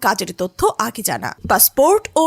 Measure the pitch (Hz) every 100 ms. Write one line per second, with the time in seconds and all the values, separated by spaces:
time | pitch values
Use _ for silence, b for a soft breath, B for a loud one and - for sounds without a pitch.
0 | 190 190 180 180 180 - 381 - 202 -
1 | 208 123 - - - 262 - - 285 415
2 | - -